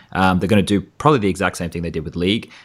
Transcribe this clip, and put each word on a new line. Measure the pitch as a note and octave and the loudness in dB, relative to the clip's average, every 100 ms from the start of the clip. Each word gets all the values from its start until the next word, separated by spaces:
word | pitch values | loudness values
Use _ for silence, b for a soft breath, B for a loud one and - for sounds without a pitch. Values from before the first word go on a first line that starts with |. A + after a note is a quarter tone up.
| B | B
Um, | - F#2 F#2 | 0 2 2
they're | F2+ | 2
gonna | G#2 | 2
do | F#2 G2+ | 2 0
probably | - - D3 D3 | -2 -2 2 2
the | G2+ | 2
exact | F2 F#2 - | 0 -2 -4
same | F2 | -8
thing | F2 | -6
they | E2+ | -6
did | D#2+ | -6
with | D#2 E2 | -8 -2
League, | F2 A2 - B | 0 0 -4 B